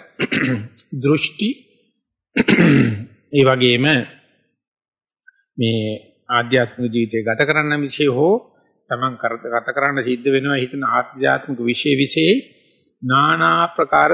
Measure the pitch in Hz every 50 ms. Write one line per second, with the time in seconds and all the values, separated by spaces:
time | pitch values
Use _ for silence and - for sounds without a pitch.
0 | - - _ - - - - - - 127 127 113 104 - - - - - - 139
1 | 120 139 156 147 - - - - 208 220 285 - _ _ _ _ _ _ _ _
2 | _ _ _ _ _ _ - - - - - - 175 165 143 131 123 117 110 104
3 | 110 - _ _ _ - - 143 135 131 131 127 127 123 120 120 131 147 156 127
4 | 110 - - - _ _ _ _ _ _ _ _ _ _ _ _ _ _ _ _
5 | _ _ _ _ _ _ _ _ _ _ - - 123 113 113 113 107 107 107 104
6 | - _ _ _ _ - 123 120 117 120 131 127 120 117 - - 123 120 110 120
7 | 113 107 113 113 107 113 113 113 147 139 156 156 147 151 147 147 143 135 - -
8 | 151 143 123 127 147 170 208 247 - _ _ _ _ _ _ _ _ - 127 120
9 | 131 131 123 113 - 117 117 117 - 120 117 117 113 - - 143 139 139 143 135
10 | 120 123 127 120 120 139 135 135 131 143 143 135 127 127 - 139 135 113 117 123
11 | 123 - - 131 131 135 135 135 - - 139 117 120 120 120 - - 147 143 131
12 | 143 131 - 160 160 165 214 269 - - _ _ _ _ _ - - _ _ -
13 | - 127 131 139 147 156 160 165 165 165 165 165 170 170 - - 165 135 - 156
14 | 147 151